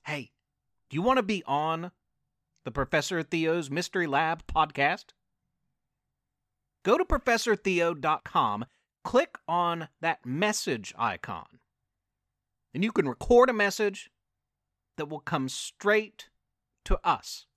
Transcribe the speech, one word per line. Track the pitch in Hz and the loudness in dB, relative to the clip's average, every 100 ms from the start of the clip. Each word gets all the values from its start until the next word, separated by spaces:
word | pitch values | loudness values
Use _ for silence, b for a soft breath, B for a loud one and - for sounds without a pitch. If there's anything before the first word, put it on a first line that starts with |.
| - | -8
Hey, | 151 123 _ _ _ _ _ _ | -8 -10 _ _ _ _ _ _
do | 143 | -2
you | |
want | 214 262 | 2 2
to | |
be | 202 202 - | 2 -4 -2
on | 139 156 160 175 _ _ _ _ _ _ _ | -2 0 -2 -6 _ _ _ _ _ _ _
the | 131 | -8
Professor | 117 131 160 - 175 | -4 0 0 0 -4
Theo's | 156 165 160 170 143 | -2 -2 0 0 -2
Mystery | 156 175 190 165 | -6 -4 -4 0
Lab | 139 160 170 - | 0 0 -2 -2
podcast? | 160 151 - 143 185 - _ _ _ _ _ _ _ _ _ _ _ _ _ _ _ _ _ | 0 0 0 0 -2 -10 _ _ _ _ _ _ _ _ _ _ _ _ _ _ _ _ _
Go | - 302 | 2 2
to | |
professor | 359 285 - 233 240 208 | 2 0 0 0 0 0
theo | 196 175 170 | 0 0 0
dot | 165 151 156 | 0 -2 -2
com, | - 175 120 104 123 _ _ _ | -2 0 0 -2 -8 _ _ _
click | - 247 330 - - | 2 2 2 -8 -6
on | 170 175 170 156 _ | -2 0 -2 -8 _
that | 160 156 | -4 -4
message | 123 135 208 214 - 120 95 - | -6 -2 -2 -2 -4 -4 -6 -4
icon, | 113 90 - 87 - _ _ _ _ _ _ _ _ _ _ _ _ | -4 -4 -10 -12 -12 _ _ _ _ _ _ _ _ _ _ _ _
and | - | -2
you | 214 | 0
can | - 220 | 2 0
record | 240 - 240 254 | -4 6 8 8
a | |
message | 220 202 - 208 196 - _ _ _ _ _ _ _ _ - | 4 0 0 -2 -4 -20 _ _ _ _ _ _ _ _ -12
that | 151 | -10
will | 151 | -10
come | - 156 131 | -4 -4 -4
straight | - - _ 202 214 214 - - _ _ _ _ _ | -6 -12 _ 2 2 0 -16 -20 _ _ _ _ _
to | - - 175 | 0 0 2
us. | 143 - - - | -2 -4 -16 -18